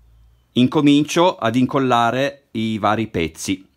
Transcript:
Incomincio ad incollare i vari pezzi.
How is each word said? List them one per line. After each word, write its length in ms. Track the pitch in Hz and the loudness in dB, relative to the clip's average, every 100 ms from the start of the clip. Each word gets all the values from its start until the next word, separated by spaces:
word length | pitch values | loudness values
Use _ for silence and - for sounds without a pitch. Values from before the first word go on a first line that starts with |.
| _ _ _ _ _ | _ _ _ _ _
Incomincio 840 | - 123 160 147 143 151 - 180 - | 0 0 2 4 4 2 2 0 0
ad 180 | 113 117 | -2 0
incollare 920 | 123 147 131 120 117 123 139 - _ | 0 0 0 2 0 0 -4 -6 _
i 260 | 113 110 110 | -6 -6 -2
vari 300 | 101 107 107 | -2 -2 -4
pezzi. 580 | 95 82 - - 98 - | -4 -6 -6 -6 -6 -8